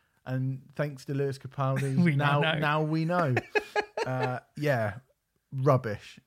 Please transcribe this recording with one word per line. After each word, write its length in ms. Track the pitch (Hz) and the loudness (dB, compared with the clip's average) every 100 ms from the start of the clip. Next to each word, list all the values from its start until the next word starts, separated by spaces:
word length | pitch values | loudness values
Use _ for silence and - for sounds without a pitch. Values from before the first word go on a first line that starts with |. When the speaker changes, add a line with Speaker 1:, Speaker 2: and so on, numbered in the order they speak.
| _ _ | _ _
Speaker 1:
And 380 | - 131 131 135 - | -6 -4 -4 -6 -10
thanks 300 | - 151 135 - | -6 -6 -6 -6
to 80 | |
Lewis 240 | 139 139 135 | -2 -2 -4
Capaldi, 580 | 127 - 135 135 135 135 | -10 -4 -2 0 0 2
Speaker 2:
<laughs> 60 | |
We 140 | 175 143 | 2 4
now 240 | 147 143 | 4 4
Speaker 1:
now, 120 | 156 | 4
Speaker 2:
know. 40 | 160 | 2
Speaker 1:
now 220 | 156 151 | 2 2
we 220 | 156 160 | 2 0
know. 300 | 160 180 160 123 | 0 2 2 2
Speaker 2:
<laughs> 40 | - 427 415 - 415 - 440 | 0 -4 -2 -4 -4 -4 -4
Speaker 1:
Uh, 320 | 127 127 123 - - | -2 -2 -4 -8 -4
yeah, 380 | 147 127 110 104 - _ _ _ _ | 0 0 0 -4 -14 _ _ _ _
rubbish. 680 | 135 135 127 113 101 - - | -2 4 4 2 -8 -10 -20